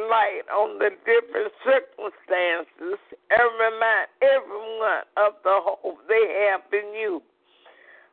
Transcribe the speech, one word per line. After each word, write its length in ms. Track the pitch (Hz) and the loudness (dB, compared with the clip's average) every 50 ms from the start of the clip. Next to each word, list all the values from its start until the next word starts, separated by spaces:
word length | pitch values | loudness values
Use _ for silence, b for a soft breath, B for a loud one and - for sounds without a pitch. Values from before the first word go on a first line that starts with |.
| 214 226 | -2 0
light 360 | 226 226 208 202 190 - - - 151 | 2 2 2 0 -2 -6 -8 -4 -2
on 240 | 202 214 214 208 | -2 -2 -2 -2
the 140 | 202 202 208 190 - - | -2 -2 -2 -2 -4 0
different 480 | 226 233 233 233 - - - 214 202 - - - | 2 2 2 2 0 -6 -6 -6 -6 -8 -6 0
circumstances 1400 | 247 269 254 262 - - - 214 196 - - _ - 185 180 180 175 165 170 160 _ _ - 160 180 196 202 _ - - - _ - 208 | 2 2 2 2 -4 -16 -12 -12 -12 -12 -12 _ -4 -2 -2 0 -2 -2 -4 -6 _ _ -14 -10 -10 -10 -10 _ -20 -20 -14 _ 0 2
and 160 | 233 240 233 226 | 4 4 2 2
remind 500 | 226 226 226 220 220 226 226 220 196 160 - _ - | 0 -2 -2 0 0 0 2 2 0 -2 -4 _ 0
everyone 800 | 262 277 269 262 - - 202 214 220 220 226 220 220 202 175 135 - _ - | 2 4 4 2 0 -6 -12 -12 -10 -10 -8 -4 -2 -2 -2 -2 -6 _ -2
of 160 | - 208 208 208 - - | 0 0 0 0 -2 0
the 140 | 185 196 | 2 2
hope 400 | 196 170 202 - - - - - - 123 | 2 0 -2 -4 -4 -8 -10 -10 -8 -4
they 400 | 165 220 226 220 - - 196 208 | 0 2 2 2 2 2 0 0
have 140 | 202 190 185 - - | 0 0 -2 -4 -4
in 220 | 202 208 208 208 208 | -4 -4 -4 -6 -10
you. 280 | 220 220 208 175 147 _ _ _ _ b b b b b b b b b b b b b b | -6 -6 -6 -6 -6 _ _ _ _ b b b b b b b b b b b b b b